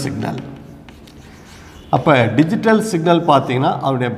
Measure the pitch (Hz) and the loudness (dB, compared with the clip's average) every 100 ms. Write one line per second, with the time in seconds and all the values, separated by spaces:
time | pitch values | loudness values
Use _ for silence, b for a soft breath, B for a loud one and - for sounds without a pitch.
0 | - 107 113 - - - - - - - | -2 -6 -8 -8 -12 -16 -20 -20 -20 -20
1 | - B B B B B B B B - | -20 B B B B B B B B -2
2 | 160 135 113 113 160 220 226 220 - 170 | 2 2 2 0 0 0 2 2 2 -2
3 | 165 170 165 139 131 123 151 202 139 127 | 2 2 4 2 2 -2 -2 -2 -2 -2
4 | 120 | -2